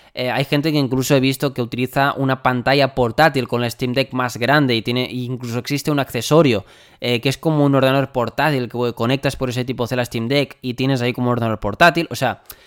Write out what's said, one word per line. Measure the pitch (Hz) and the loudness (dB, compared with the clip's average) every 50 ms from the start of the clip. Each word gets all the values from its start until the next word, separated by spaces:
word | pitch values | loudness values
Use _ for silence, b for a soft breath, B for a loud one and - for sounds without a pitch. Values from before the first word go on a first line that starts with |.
| b b b | b b b
Eh, | - 127 127 | -6 -4 -2
hay | 113 120 139 | -2 -2 -2
gente | - - 147 139 160 151 | 0 0 0 0 0 0
que | 151 | 0
incluso | 139 123 127 131 131 - 147 | 0 0 0 -2 0 2 2
he | 135 | 2
visto | 131 135 135 - - 143 131 | 4 2 0 0 -2 -4 -2
que | - 123 | -4 -6
utiliza | 113 - 117 127 127 - 143 135 143 - | -4 -4 -4 -4 -2 0 0 0 0 0
una | - 135 135 131 127 - | -2 -2 -2 -2 0 0
pantalla | 131 127 123 117 131 135 143 139 127 - | 0 0 0 0 2 2 4 2 2 2
portátil | - 123 117 113 - 151 160 147 139 120 | 0 0 0 2 4 4 4 4 2 -2
con | - - 120 | -2 -2 -2
la | 120 120 | -2 -4
Steam | - - 135 123 123 | -4 -4 -4 -4 -2
Deck | 131 135 - - | -2 -2 -2 -2
más | 127 127 123 - 110 | -4 -2 -2 -4 -2
grande | 120 120 139 151 147 127 120 | 0 2 4 4 4 4 2
y | 113 104 | 0 0
tiene, | 120 120 127 127 - 101 | 0 -2 -2 -2 -4 -6
incluso | 127 123 120 127 120 123 120 113 123 | -8 -6 -6 -8 -8 -6 -6 -6 -6
existe | 117 - 143 143 - - 151 | -4 -4 -4 -4 -2 0 0
un | 143 | 0
accesorio, | 131 - - 123 110 - 147 160 165 139 113 98 - B B B B B B B | -2 -2 -4 -6 -2 4 6 6 6 6 4 0 -2 B B B B B B B
eh, | B 120 123 117 | B -2 -2 0
que | - 139 | 0 -2
es | 131 - | -4 -2
como | - 165 156 151 143 | -2 0 2 2 2
un | 143 139 | 4 4
ordenador | 135 127 131 131 139 135 127 | 4 4 4 2 2 0 0
portátil | - 131 117 113 - - 139 156 147 131 123 113 | -2 -2 -2 -2 -2 0 0 0 0 0 -2 -4
que | - 120 123 120 113 | -4 -2 -2 -2 -2
conectas | - 117 117 135 135 - 139 - | -2 0 0 0 0 -2 -2 -4
por | - 135 123 | -4 -4 -4
ese | 120 123 123 | -4 -4 -4
tipo | 123 127 117 123 | -4 -4 -4 -4
C | 113 131 | -4 -2
la | 123 120 | -2 -4
Steam | - - 120 113 | -4 -4 -6 -4
Deck | 117 139 143 139 - - _ - | 0 0 0 0 -2 -4 _ -8
y | 127 120 | -8 -4
tienes | 120 131 135 139 127 | -2 0 0 0 0
ahí | 120 123 123 | 0 -2 -2
como | - 123 123 | 0 0 0
un | 123 | 0
ordenador | 117 117 113 110 104 | 0 0 -2 -2 -2
portátil. | - 104 101 - - 175 165 165 170 - | -4 -4 0 4 4 4 4 4 -2 -4
O | 123 | -4
sea, | - 135 120 101 - _ B B B B | -4 -2 -2 -2 -4 _ B B B B